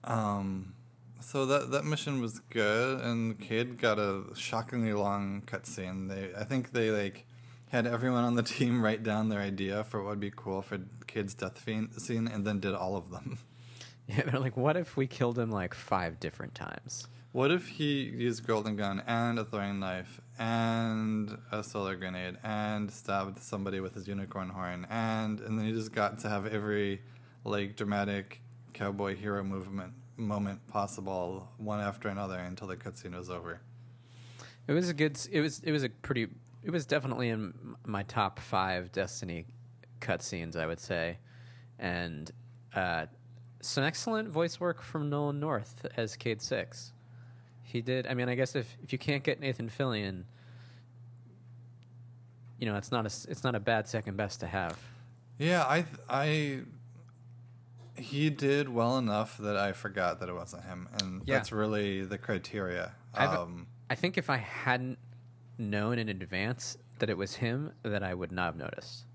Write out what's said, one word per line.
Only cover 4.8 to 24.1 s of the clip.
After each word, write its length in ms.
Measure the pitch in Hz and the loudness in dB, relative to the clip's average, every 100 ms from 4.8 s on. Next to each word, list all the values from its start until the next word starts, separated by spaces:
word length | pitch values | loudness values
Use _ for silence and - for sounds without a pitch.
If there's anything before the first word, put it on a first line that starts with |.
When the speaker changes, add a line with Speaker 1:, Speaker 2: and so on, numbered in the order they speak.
| 110 | 2
Speaker 1:
long 500 | 104 101 101 98 101 - | 4 4 2 0 -4 -4
cutscene. 640 | 101 - - 92 95 95 | -6 -6 -6 -6 -4 -4
They, 220 | 98 98 95 | -4 -6 -6
I 60 | |
think 260 | 110 131 120 | -2 0 0
they, 180 | 120 110 | 2 4
like, 360 | 107 101 - - - - - - | 4 2 -2 -16 -20 -20 -20 0
had 160 | 131 117 | 2 4
everyone 340 | 117 127 123 | 2 4 4
on 140 | 120 120 | 4 4
the 60 | |
<laughs> 140 | 117 - | 2 2
team 260 | 123 120 | 4 6
write 180 | 107 107 | 6 4
down 260 | 113 104 110 | 2 2 4
their 100 | 104 | 2
idea 420 | 101 95 98 101 | 0 0 0 0
for 160 | 113 107 | 0 -2
what 80 | 98 | -2
would 100 | 104 | -2
be 120 | 101 | -4
cool 280 | - - 95 | -6 -2 -2
for 160 | 98 101 117 - - | -2 -6 -6 -12 -6
Cade's 260 | 110 98 | -2 -2
death 240 | - 95 - | -2 -6 -4
fiend 340 | - 110 110 - | -4 -2 -2 -4
scene, 280 | - 117 117 | -2 0 0
and 180 | 110 101 | 0 0
then 140 | 101 | 2
did 140 | 98 | 2
all 220 | 95 92 98 | 0 0 -2
of 140 | 87 | -4
them. 280 | 87 - - | -8 -8 -8
<laughs> 40 | - - - - - - - | -10 -20 -18 -16 -16 -16 -2
Speaker 2:
Yeah, 140 | 104 156 | 0 4
they're 120 | 131 | 4
like, 200 | 131 127 | 2 4
"What 180 | 135 165 | 4 4
if 220 | 170 - | 2 0
we 80 | 135 | 0
killed 320 | - 123 117 | 4 2 4
him, 120 | 113 | 2
like, 220 | 104 90 | 2 0
five 480 | - - 95 87 82 | -4 0 2 2 -2
different 340 | 80 - - | -6 -6 -10
times?" 520 | - 50 - - - - - - | -8 -8 -8 -10 -12 -12 -16 -6
Speaker 1:
What 180 | 127 135 | 4 6
if 160 | 175 - | 6 2
he 360 | - 147 139 | -2 2 2
used 440 | 135 120 120 117 117 | 0 2 2 2 2
Golden 300 | 110 107 104 | 4 4 0
Gun 260 | 101 98 - | 2 0 2
and 320 | 117 117 117 | 2 4 2
a 80 | 110 | 0
throwing 340 | 110 101 101 | -2 0 0
knife 400 | 95 92 90 - - - | -2 -4 -6 -12 -16 -4
and 1000 | 113 117 113 113 113 110 110 107 104 113 120 | 0 4 4 2 2 2 2 0 -2 -6 -6
a 140 | 107 | -6
solar 320 | 104 107 98 92 | -4 -2 -2 -2
grenade 400 | 92 90 90 92 | -4 -4 -6 -6
and 460 | 107 107 107 107 104 | -4 -2 0 0 -2
stabbed 480 | - - 98 98 95 | -6 -2 0 0 -6
somebody 380 | - 104 98 95 | -6 -2 -2 -2
with 140 | 95 | -2
his 120 | 104 | -6
unicorn 440 | 95 | -4